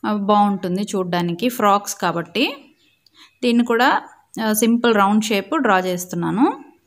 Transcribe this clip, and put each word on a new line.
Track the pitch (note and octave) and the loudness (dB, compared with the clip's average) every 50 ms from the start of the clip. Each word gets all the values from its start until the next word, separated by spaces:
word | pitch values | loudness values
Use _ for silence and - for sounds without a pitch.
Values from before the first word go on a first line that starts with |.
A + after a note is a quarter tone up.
| - | -4
ఆ, | A3 G#3 | -4 -4
బాగుంటుంది | G#3 G3+ G3 G#3 G#3 G#3 G#3 G3+ F#3 - F#3 F3+ F#3+ G#3 G#3 | -4 0 2 4 4 4 2 0 -2 -4 -4 -4 -4 -4 -4
చూడ్డానికి, | - G3+ F#3 F3 E3+ F3 F3 F3 E3+ E3 - B3+ | -4 -4 -4 -2 -2 -2 -2 -2 -4 -2 -4 -4
ఫ్రాక్స్ | B3 - G#3+ G#3 G3 G3+ G3+ - - - - | -2 0 2 2 2 2 0 -4 -10 -6 -4
కాబట్టి. | F3 D#3+ E3+ E3 - - G3+ C4+ F#4+ - - - _ _ _ _ _ _ _ _ _ _ _ - _ _ _ - | -4 -2 -4 -6 -6 -4 -4 -4 -4 -4 -10 -18 _ _ _ _ _ _ _ _ _ _ _ -20 _ _ _ -2
దీన్ని | B3 A#3 A#3+ A#3+ A#3+ | 0 2 2 2 2
కూడా, | A#3 A3+ B3 C#4 - - - - - _ _ _ _ - A3+ | 2 2 4 2 2 0 -2 -8 -20 _ _ _ _ -6 -4
ఆ, | A3 G#3+ | -2 0
సింపుల్ | G#3+ A#3 A3+ A#3 A#3 A#3 A#3+ A3+ | 2 2 2 2 2 2 2 4
రౌండ్ | G#3 G3 G3 G#3 A3 G#3+ - | 4 4 4 2 0 0 0
షేప్ | A3+ G3 F#3+ - D4+ D#4+ C#4 | -2 -2 -2 -2 -4 -2 2
డ్రా | A#3 G3 F#3 | 2 2 2
చేస్తున్నాను. | F3+ F#3 F3+ F3 F3+ - - E3+ E3+ E3 E3 G3 C4 F4+ B4 - - - _ _ _ | 2 0 -4 -6 -6 -8 -8 -6 -4 -4 0 2 2 2 0 -2 -12 -20 _ _ _